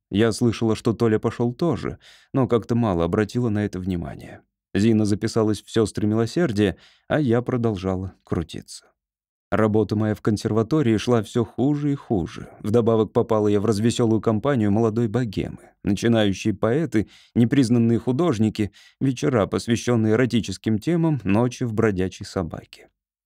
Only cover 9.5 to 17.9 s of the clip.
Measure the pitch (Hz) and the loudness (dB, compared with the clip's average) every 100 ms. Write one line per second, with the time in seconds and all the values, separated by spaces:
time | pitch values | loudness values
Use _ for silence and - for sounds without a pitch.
9.5 | - 110 107 101 107 107 104 - 104 110 | 0 2 2 0 0 -2 -2 -2 0 0
10.5 | 107 113 156 120 107 120 120 107 123 110 | 0 0 2 2 0 2 0 0 -2 -2
11.5 | - 131 147 147 143 - 104 78 - - | -2 0 0 -2 -4 -2 -2 -2 -8 -18
12.5 | - 107 117 113 113 107 - 110 110 104 | -10 0 2 4 2 2 0 0 2 2
13.5 | 104 104 101 113 113 117 110 117 110 139 | 2 2 0 0 0 0 0 0 -2 0
14.5 | 135 104 101 113 107 117 113 120 95 - | 0 2 2 2 0 -2 -2 -4 -4 -8
15.5 | - - _ 98 101 117 117 104 95 110 | -8 -20 _ -4 0 2 4 2 0 -2
16.5 | 104 110 135 156 113 98 - _ - 117 | -2 0 0 0 -2 -4 -8 _ 0 2
17.5 | 135 117 123 117 | 4 2 4 2